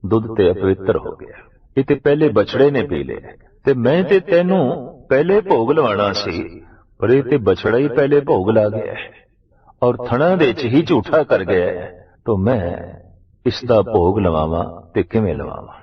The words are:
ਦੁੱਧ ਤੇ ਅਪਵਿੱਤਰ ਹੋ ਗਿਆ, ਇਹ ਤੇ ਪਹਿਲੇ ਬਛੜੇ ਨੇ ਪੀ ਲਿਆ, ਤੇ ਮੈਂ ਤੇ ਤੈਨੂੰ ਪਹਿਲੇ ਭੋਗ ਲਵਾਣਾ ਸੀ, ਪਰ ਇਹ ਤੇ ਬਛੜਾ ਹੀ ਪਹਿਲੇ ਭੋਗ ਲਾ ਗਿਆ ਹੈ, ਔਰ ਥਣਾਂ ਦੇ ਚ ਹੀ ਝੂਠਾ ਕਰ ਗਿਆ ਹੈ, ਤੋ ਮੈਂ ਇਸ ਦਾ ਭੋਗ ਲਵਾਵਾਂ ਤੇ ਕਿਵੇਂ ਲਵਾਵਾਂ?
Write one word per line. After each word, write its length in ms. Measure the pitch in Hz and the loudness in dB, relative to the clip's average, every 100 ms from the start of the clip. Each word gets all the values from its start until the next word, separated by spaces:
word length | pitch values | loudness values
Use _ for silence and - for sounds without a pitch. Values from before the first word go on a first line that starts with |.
| 98 | 0
ਦੁੱਧ 300 | 110 113 110 | -2 -2 0
ਤੇ 140 | 90 | 2
ਅਪਵਿੱਤਰ 460 | 98 95 95 95 - | 2 0 -2 0 -2
ਹੋ 180 | - - | -4 -14
ਗਿਆ, 280 | - - - _ _ - | -18 -20 -20 _ _ -4
ਇਹ 60 | |
ਤੇ 120 | 135 139 | -2 0
ਪਹਿਲੇ 340 | 147 147 151 | 0 2 2
ਬਛੜੇ 420 | 104 - - 139 | 2 0 2 2
ਨੇ 100 | 139 | 2
ਪੀ 200 | 101 78 | -2 -4
ਲਿਆ, 280 | 65 57 - - _ _ - | -6 -10 -14 -20 _ _ -2
ਤੇ 80 | |
ਮੈਂ 300 | 127 117 165 | 0 2 0
ਤੇ 160 | 185 196 | 2 0
ਤੈਨੂੰ 760 | 180 170 180 190 127 - 127 - - | 2 0 2 0 0 -2 -10 -18 -2
ਪਹਿਲੇ 320 | 135 165 202 | 0 4 2
ਭੋਗ 300 | 190 147 113 | 2 0 2
ਲਵਾਣਾ 420 | 156 131 101 101 | 2 2 2 0
ਸੀ, 520 | 95 101 87 87 87 - - _ _ | -2 -6 -6 -8 -14 -20 -20 _ _
ਪਰ 100 | 104 | 0
ਇਹ 140 | 131 | 2
ਤੇ 140 | 120 143 | 2 0
ਬਛੜਾ 400 | 101 92 104 117 | 2 0 0 0
ਹੀ 100 | 143 | 0
ਪਹਿਲੇ 320 | 123 139 143 | 0 2 2
ਭੋਗ 300 | 143 101 95 | 2 0 2
ਲਾ 200 | 110 107 | 2 2
ਗਿਆ 240 | 110 - | -2 -8
ਹੈ, 180 | - - - _ _ _ _ _ _ | -10 -14 -20 _ _ _ _ _ _
ਔਰ 140 | 123 120 123 | -2 -2 -2
ਥਣਾਂ 300 | 120 160 185 | 0 2 4
ਦੇ 160 | 143 | 2
ਚ 120 | 107 123 | 0 0
ਹੀ 160 | 135 | 0
ਝੂਠਾ 420 | 160 143 101 151 | 2 0 2 0
ਕਰ 200 | 143 110 | 2 0
ਗਿਆ 220 | 92 95 90 | 2 0 0
ਹੈ, 400 | 90 95 - - _ - | -4 -10 -18 -20 _ -4
ਤੋ 120 | 101 | 0
ਮੈਂ 400 | 101 123 87 - - - - - _ _ 127 | 0 0 -2 -8 -12 -18 -20 -20 _ _ -6
ਇਸ 200 | - 123 | -6 0
ਦਾ 140 | 113 | 2
ਭੋਗ 380 | 98 110 87 104 | 2 2 2 2
ਲਵਾਵਾਂ 720 | 92 80 78 82 - 85 - | 0 0 -2 -4 -6 -10 -6
ਤੇ 100 | - | -4
ਕਿਵੇਂ 320 | 90 117 104 73 | -2 -2 -2 -4
ਲਵਾਵਾਂ? 380 | - - - - | -8 -12 -18 -20